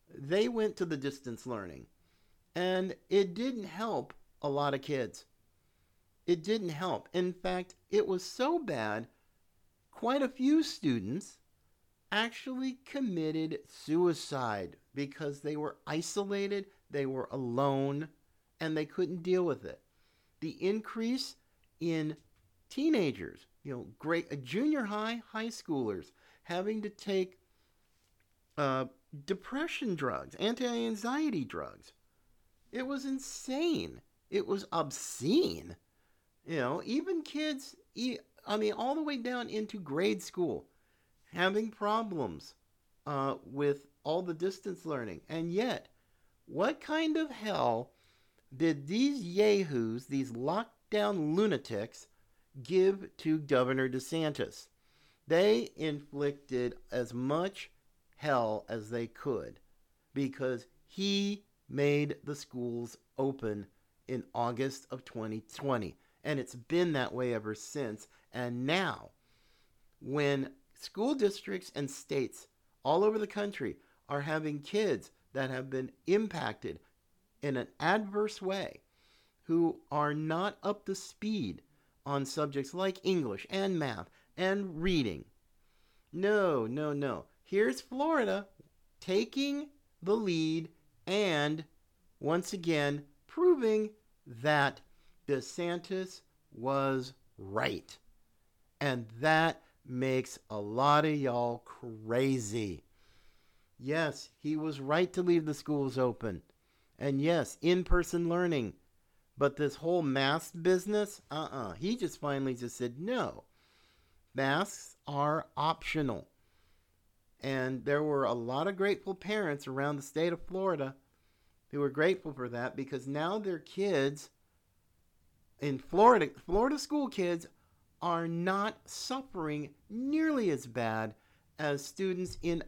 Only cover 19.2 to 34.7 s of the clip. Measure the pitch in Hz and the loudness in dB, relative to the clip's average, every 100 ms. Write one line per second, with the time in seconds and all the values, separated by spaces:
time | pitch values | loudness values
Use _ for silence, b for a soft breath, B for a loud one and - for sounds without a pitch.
19.2 | 180 185 170 120 85 - _ _ _ _ | 2 2 2 0 -6 -14 _ _ _ _
20.2 | _ _ 156 - 190 220 - 226 226 262 | _ _ -8 -2 0 0 -2 -2 0 -2
21.2 | - - _ _ _ - 165 160 156 151 | -4 -12 _ _ _ -4 -2 0 -2 -6
22.2 | _ _ _ _ - 262 311 254 151 101 | _ _ _ _ -10 0 2 4 2 0
23.2 | 64 50 - _ 143 123 85 - 151 170 | -8 -12 -20 _ -10 -8 -10 -6 0 0
24.2 | 170 143 123 185 302 294 202 208 220 233 | -2 -8 -4 0 2 2 0 -2 -4 -6
25.2 | - 220 233 - - 143 110 92 - b | -8 -6 -6 -6 -4 -2 0 -4 -8 b
26.2 | b b - 175 202 220 208 - 202 190 | b b -6 -4 -2 -2 -6 -8 -2 0
27.2 | 185 - _ _ _ _ _ _ _ _ | 0 -6 _ _ _ _ _ _ _ _
28.2 | _ _ _ 151 139 131 131 - _ 147 | _ _ _ -2 0 0 -2 -10 _ -8
29.2 | 143 190 - 269 330 - 240 160 127 69 | -6 -6 -6 -6 -4 -4 -2 0 -2 -2
30.2 | 67 - 214 240 247 233 233 208 240 285 | -6 -4 -2 0 -2 -2 -2 -2 -2 0
31.2 | 302 175 113 82 62 50 - _ _ _ | 0 -2 -4 -6 -8 -12 -20 _ _ _
32.2 | _ _ _ _ _ 233 262 277 277 269 | _ _ _ _ _ -6 -4 -4 -4 -4
33.2 | - - - 269 339 302 80 - - _ | -6 -10 -4 0 2 0 -2 -10 -20 _
34.2 | _ 202 - 196 - | _ 0 0 -2 0